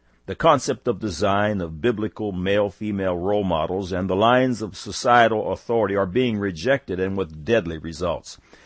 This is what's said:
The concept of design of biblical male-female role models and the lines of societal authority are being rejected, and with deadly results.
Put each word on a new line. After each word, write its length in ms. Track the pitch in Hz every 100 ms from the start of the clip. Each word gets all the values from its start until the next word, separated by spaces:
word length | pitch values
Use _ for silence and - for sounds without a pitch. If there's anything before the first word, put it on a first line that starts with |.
| _ _ -
The 100 | 95
concept 500 | 165 139 - 120 123
of 140 | 92
design 600 | 107 78 101 101 104 101
of 200 | 82 80
biblical 500 | 120 107 107 - 107
male-female 840 | 90 92 104 101 - 104 98 95 87
role 260 | 95 104
models 480 | 95 80 82 92 90
and 180 | 92 95
the 60 |
lines 480 | 95 113 127 131 107
of 140 | 107 -
societal 760 | 107 - 127 120 113 107 92
authority 460 | 92 - 117 98 98
are 100 | 95
being 320 | 113 127 104
rejected, 640 | 101 80 110 135 - 90
and 160 | 95 98
with 280 | 85 78
deadly 340 | 76 98 82 80
results. 600 | 80 82 87 73 - - _ -